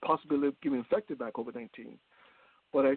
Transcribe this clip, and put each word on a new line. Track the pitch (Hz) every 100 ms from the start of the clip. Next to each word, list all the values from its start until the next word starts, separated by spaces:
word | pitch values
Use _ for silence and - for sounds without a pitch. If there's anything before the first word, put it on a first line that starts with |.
possibility | - 156 156 143 143
of | 135
getting | 143 127
infected | 113 190 208 135
by | 113
covid | 117 117 120
nineteen. | 113 - 117 - _ _ _ _ _ _ _
But | 139
I | 139